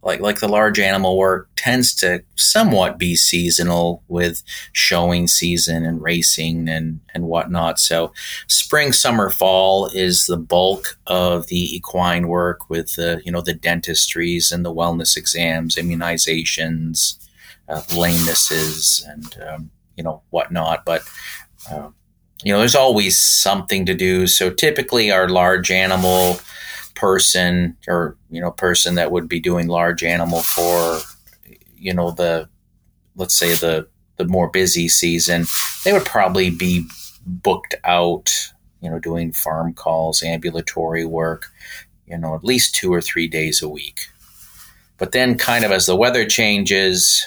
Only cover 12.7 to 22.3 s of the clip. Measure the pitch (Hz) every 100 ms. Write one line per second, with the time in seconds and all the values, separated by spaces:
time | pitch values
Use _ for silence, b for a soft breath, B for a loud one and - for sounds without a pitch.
12.7 | 82 82 - 85 85 87 87 87 82 85
13.7 | 85 82 80 - - 85 85 82 87 87
14.7 | 82 85 85 80 - 80 82 85 82 82
15.7 | 85 87 82 85 82 - 82 80 - 80
16.7 | 82 80 82 - - B B B B -
17.7 | 78 - 82 85 85 82 82 - 82 78
18.7 | 76 - - - 76 78 - 85 78 78
19.7 | _ _ - 82 78 _ 85 - 85 80
20.7 | 80 - 82 - B B B B _ -
21.7 | 76 73 _ _ _ _